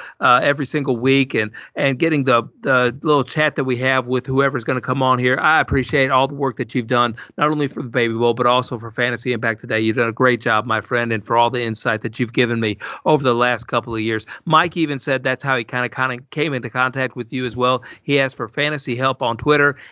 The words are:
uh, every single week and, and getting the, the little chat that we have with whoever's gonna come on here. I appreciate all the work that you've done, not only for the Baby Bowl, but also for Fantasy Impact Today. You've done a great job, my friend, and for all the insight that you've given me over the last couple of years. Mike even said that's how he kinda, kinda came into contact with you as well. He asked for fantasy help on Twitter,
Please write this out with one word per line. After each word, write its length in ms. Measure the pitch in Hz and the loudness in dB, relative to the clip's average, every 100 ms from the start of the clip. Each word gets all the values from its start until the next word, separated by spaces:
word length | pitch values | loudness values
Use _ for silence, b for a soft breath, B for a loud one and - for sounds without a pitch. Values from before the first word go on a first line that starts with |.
| B B | B B
uh, 180 | 131 123 | 4 4
every 240 | 143 143 135 | 4 0 -2
single 320 | 151 139 117 | -2 -2 0
week 340 | 131 135 135 | 2 4 2
and, 160 | 117 107 B B - | 0 -2 B B -2
and 220 | 160 123 | 0 2
getting 260 | 165 151 | 0 2
the, 180 | 131 117 - _ | 4 2 2 _
the 340 | 131 127 123 131 | 0 2 2 0
little 220 | 160 143 | 2 2
chat 320 | 120 156 151 143 | 2 0 0 0
that 80 | |
we 140 | 131 120 | -2 0
have 260 | 131 131 123 | 0 0 0
with 200 | 127 135 | -2 0
whoever's 380 | 131 139 131 | 0 0 0
gonna 180 | 113 127 | -4 -4
come 200 | 117 135 | -2 0
on 160 | 131 123 | 2 2
here. 200 | 123 131 | 2 2
I 180 | 160 156 | 2 2
appreciate 500 | - 135 120 143 131 | 2 -2 0 0 2
all 180 | 131 139 | 2 0
the 60 | |
work 240 | 143 135 - | -2 -4 -4
that 160 | 117 | -4
you've 120 | 131 113 | -4 0
done, 300 | 123 120 110 B - | 0 0 -4 B -2
not 100 | 151 | -2
only 180 | 151 135 | 0 -4
for 140 | - | -6
the 60 | 120 | -4
Baby 240 | 127 117 | -2 0
Bowl, 200 | 113 120 | 0 0
but 120 | 117 123 | 2 2
also 320 | 127 120 117 | 2 0 -8
for 120 | 113 | -8
Fantasy 420 | 117 123 120 123 | -4 -4 -2 -4
Impact 300 | 113 117 107 | -2 -4 -4
Today. 180 | 117 113 | -4 0
You've 160 | 110 117 | 0 0
done 120 | 117 | 0
a 20 | |
great 300 | 110 127 117 | 2 2 2
job, 240 | 117 110 117 | 0 0 0
my 160 | 110 | -2
friend, 280 | - 123 117 | -2 -2 -2
and 140 | 110 107 | -4 0
for 120 | 117 | 2
all 100 | 120 | 2
the 140 | 123 | 0
insight 380 | 117 107 127 110 | -4 -4 -2 -2
that 180 | 110 - | -4 -4
you've 140 | 113 | -2
given 260 | 120 120 117 | 0 0 0
me 160 | 110 104 B B 170 | -2 -4 B B 2
over 160 | 151 | 2
the 100 | 131 | 2
last 320 | 117 123 117 117 | 2 2 0 -2
couple 280 | 120 117 | -4 -2
of 80 | 113 | -4
years. 240 | 110 110 - B | -2 -4 -6 B
Mike 320 | - 156 175 175 | 2 2 2 0
even 220 | 147 135 | -2 -2
said 240 | - 131 | -2 -2
that's 200 | 131 127 | -2 -2
how 140 | 139 131 | -2 -2
he 80 | |
kinda, 240 | 117 127 123 | -2 -4 -4
kinda 300 | - 131 123 - | -2 -4 -4 -8
came 220 | 147 160 | -4 -2
into 160 | 131 117 | -4 -4
contact 480 | 127 127 135 127 127 | -2 -2 -2 -4 -6
with 160 | 117 | -6
you 140 | 127 123 | -6 -4
as 100 | 117 | 0
well. 260 | 123 127 B B | 0 0 B B
He 180 | - 143 | 0 0
asked 160 | 135 - | 0 -4
for 120 | 120 | -6
fantasy 480 | - 147 147 139 120 | -2 -2 -2 -6 -2
help 240 | 135 127 | -2 0
on 140 | 123 117 | -2 0
Twitter, 400 | 147 147 143 131 B | 2 4 4 0 B